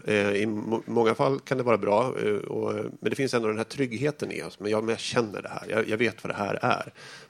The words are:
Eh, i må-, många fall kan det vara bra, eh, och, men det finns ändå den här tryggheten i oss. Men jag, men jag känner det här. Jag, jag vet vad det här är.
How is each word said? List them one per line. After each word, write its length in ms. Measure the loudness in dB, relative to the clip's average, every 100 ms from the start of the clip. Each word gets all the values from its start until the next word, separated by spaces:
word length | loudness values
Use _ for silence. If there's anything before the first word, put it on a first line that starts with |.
Eh, 280 | 0 2 4
i 140 | 2 0
må-, 360 | -2 -2 -2 0
många 280 | 2 4
fall 260 | 4 2 0
kan 180 | -2 0
det 60 |
vara 140 | 2 2
bra, 400 | 4 4 2 0
eh, 160 | 0
och, 400 | -2 -2 -2 -2
men 360 | -2 -4 -4 -2
det 60 | 0
finns 180 | 0
ändå 140 | 2 0
den 80 | 0
här 80 |
tryggheten 680 | -2 -2 -2 0 -2 -2 -4
i 100 | -4
oss. 180 | -8 -6
Men 100 | 0
jag, 140 | 0
men 60 | 0
jag 80 | -2
känner 420 | 0 0 0 -2
det 60 | -8
här. 180 | -8 -2
Jag, 200 | 0 2
jag 100 | 2
vet 260 | 2 0
vad 80 | -6
det 40 | -2
här 220 | -2 0
är. 300 | 0 0 -2 -14 -18 -20